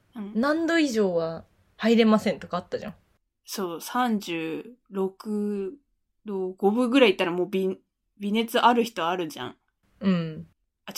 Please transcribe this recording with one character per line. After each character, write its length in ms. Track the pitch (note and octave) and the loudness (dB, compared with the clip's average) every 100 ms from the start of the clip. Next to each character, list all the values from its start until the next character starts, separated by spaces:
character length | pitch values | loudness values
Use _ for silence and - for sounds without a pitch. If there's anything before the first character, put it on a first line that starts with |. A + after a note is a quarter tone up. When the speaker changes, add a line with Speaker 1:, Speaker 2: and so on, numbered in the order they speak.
| _ | _
Speaker 1:
う 60 | A#3+ | -14
ん。 120 | G3+ | -6
Speaker 2:
何 320 | G#3+ C#4 D#4 E4 | -2 0 0 2
度 120 | E4 | 2
以 120 | D4 | 2
上 240 | A3 G3 | 2 0
は 300 | E3+ E3 E3 - _ _ _ | 0 -2 -6 -14 _ _ _
入 200 | A3 A#3 | 2 6
れ 80 | |
ま 140 | A3 G#3+ | 6 4
せ 140 | G#3+ | 2
ん 80 | E3+ | -4
と 80 | - | -6
か 80 | F3+ | -8
あ 40 | |
っ 80 | - | -6
た 100 | - | -10
じ 80 | - | -10
ゃ 40 | |
ん。 40 | - _ _ _ _ | -14 _ _ _ _
Speaker 1:
そ 320 | - - F#3 E3 | -12 -6 -6 -6
う、 40 | |
三 400 | - B3 B3 G#3+ | -6 -2 0 0
十 560 | G3 E3 D#3+ D3+ A3+ B3 _ | -2 -6 -4 -6 -10 -20 _
六 880 | F#3+ F#3+ F#3+ A3 G#3+ G#3 G3+ F#3+ - _ _ _ _ | -4 -4 -4 -6 -4 -2 -4 -6 -10 _ _ _ _
度 260 | G#3+ G3 F#3 | -8 -6 -6
五 200 | F#3 F#3+ | 2 2
分 200 | A3 B3+ | 4 4
ぐ 100 | C4+ | 6
ら 60 | A#3 | 6
い 40 | |
い 20 | |
っ 20 | F3+ | 6
た 100 | F3+ | 0
ら 60 | |
も 120 | F3 | 0
う 40 | F3 | -2
微-、 300 | G3 F#3+ F#3+ _ _ _ _ | 0 -2 -4 _ _ _ _
微 140 | G3+ | -2
熱 260 | A3 A3+ B3 | -2 0 2
あ 140 | A3+ | 4
る 120 | A#3+ | 2
人 220 | A#3 - E3 | 0 -2 -2
あ 80 | |
る 140 | F3+ E3 | -2 -6
じ 120 | C#3 | -8
ゃ 60 | B2 | -12
ん。 100 | - _ _ _ _ | -12 _ _ _ _
Speaker 2:
う 100 | G3 | 0
ん。 360 | F3 E3 D#3 E3 _ _ _ | 0 -2 -8 -16 _ _ _
Speaker 1:
あ、 60 | - | -14